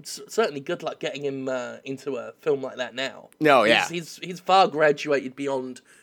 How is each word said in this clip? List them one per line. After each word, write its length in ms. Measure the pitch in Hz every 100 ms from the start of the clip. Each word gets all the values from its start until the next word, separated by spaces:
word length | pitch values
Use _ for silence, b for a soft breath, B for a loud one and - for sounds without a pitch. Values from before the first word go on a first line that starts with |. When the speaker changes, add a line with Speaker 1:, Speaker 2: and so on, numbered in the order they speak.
Speaker 1:
s-, 180 | - - -
certainly 320 | - 226 143
good 220 | 139 175
luck 180 | 156 -
getting 240 | 156 139
him, 240 | 143 135 131
uh, 280 | 127 120 113
into 320 | 135 135 147 123
a 160 | 110 -
film 220 | 160 135
like 140 | 131 113
that 180 | 120
now. 360 | 120 135 101 - -
Speaker 2:
No, 240 | 151 131
Speaker 1:
He's, 60 | 110
Speaker 2:
yeah. 180 | 110 90
Speaker 1:
he's, 280 | 175 156 -
he's 180 | 165 180
far 280 | - 190 175
graduated 680 | 147 151 143 147 139 131
beyond 460 | 131 139 135 127 123 _ b